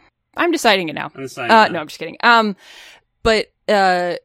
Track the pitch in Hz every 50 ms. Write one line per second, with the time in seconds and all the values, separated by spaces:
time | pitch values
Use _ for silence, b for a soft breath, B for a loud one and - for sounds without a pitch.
0 | b b b _ _ _ - - 311 349 330 - - 226 196 190 175 156 143 147
1 | 143 143 _ 139 135 131 - 139 123 - 220 220 214 - 175 165 151 147 - -
2 | 165 165 - - - 233 233 226 220 208 190 B B B B B B B B B
3 | B _ _ _ - 226 220 208 - _ _ _ - - 214 196 190 185 180 180
4 | 175 175 165 -